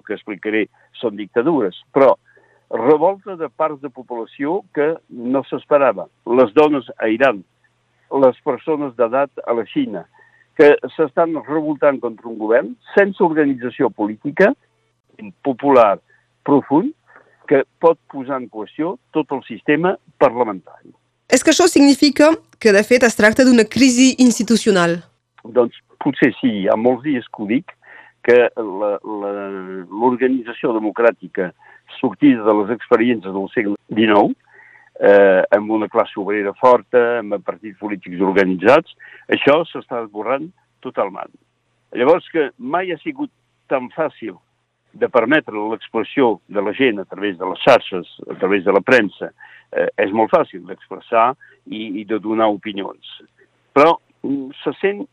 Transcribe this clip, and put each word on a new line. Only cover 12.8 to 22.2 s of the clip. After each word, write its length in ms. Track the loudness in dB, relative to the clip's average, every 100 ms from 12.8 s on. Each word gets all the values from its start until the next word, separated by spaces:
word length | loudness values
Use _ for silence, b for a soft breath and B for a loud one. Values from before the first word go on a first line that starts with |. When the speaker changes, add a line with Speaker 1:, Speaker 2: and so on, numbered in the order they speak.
| -4
Speaker 1:
sense 300 | 0 0 0
organització 640 | -2 0 -2 -2 -6 -4 -4
política 640 | -2 -6 -6 -6 0 0 0 _ _ _ _ _ -20 -18 -10
popular 540 | -8 -4 4 6 6 2 _ _ _ _ 0
profund 480 | 0 2 0 -2 -8 _ b b b 0
que 140 | 0 0 _
pot 200 | 0 0 _
posar 300 | -12 -8 -8
en 60 | -10
qüestió 460 | -14 -12 -8 -8 -8 _
tot 160 | -6 -4
el 100 | -6 -10
sistema 480 | -10 -2 0 0 -4 _ 0
parlamentari. 760 | 0 2 -4 -6 -14 -20 -20 _ _ _ -2
Speaker 2:
És 120 | 0
que 100 | 2
això 140 | 2 4
significa 640 | 6 4 6 2 4